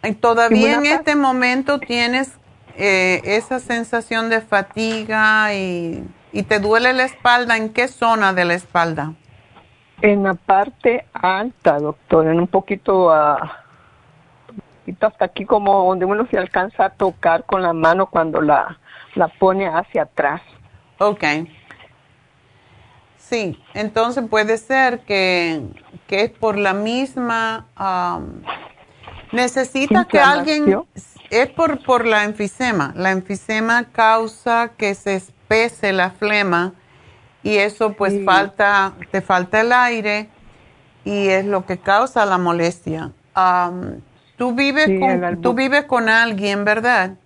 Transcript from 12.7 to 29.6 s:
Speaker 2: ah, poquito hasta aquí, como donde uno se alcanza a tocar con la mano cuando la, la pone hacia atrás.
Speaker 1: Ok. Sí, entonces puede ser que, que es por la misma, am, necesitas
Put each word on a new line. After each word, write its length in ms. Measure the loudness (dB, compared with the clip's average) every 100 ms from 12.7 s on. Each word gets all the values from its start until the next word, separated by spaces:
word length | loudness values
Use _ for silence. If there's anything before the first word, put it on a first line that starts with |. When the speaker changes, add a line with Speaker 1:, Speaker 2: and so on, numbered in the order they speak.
| -6 0 2 4
Speaker 2:
ah, 540 | 4 4 0 -4 -14 _ _ _ _ _ _ _ _ -20 -20 _ _ -16
poquito 220 | -2 -2
hasta 180 | 0 -4
aquí, 180 | -4
como 400 | -2 0 4 2 2
donde 160 | 0 0
uno 200 | -2 -2
se 60 | -2
alcanza 480 | -2 -4 -4 -2 -2
a 40 |
tocar 520 | 0 -4 0 0 0
con 180 | 0 -2
la 120 | 0
mano 320 | 2 2 2 2
cuando 340 | 0 0 0
la, 400 | 2 2 0 -10 _ -20 -12 -2
la 120 | -2
pone 400 | 2 0 2 -2
hacia 360 | -4 -4 -4
atrás. 380 | -4 -2 -4 -4 -12 -20 -20 -20 _ _
Speaker 1:
Ok. 260 | -2 0 -2 -2 -6 -16 _ -20 -20 _ _ _ _ _ _ _ _ _ _ _ _ _
Sí, 440 | -8 -6 -4 -8 _
entonces 500 | -8 -4 -2 -2 -2 -2
puede 300 | -2 0 -2
ser 420 | 0 2 2 0
que, 600 | -4 0 2 0 -2 -4 -8 -16 -20 -20 -6
que 160 | -2
es 80 | -2
por 260 | -2 -4 0
la 160 | -2
misma, 920 | -2 -4 -4 -4 -6 -4 -2 -4 -6 -14 -8
am, 680 | -4 -2 -4 -6 -10 -14 -14 -14 -16 _ _ _ -20 -20 -8
necesitas 760 | -4 -2 -2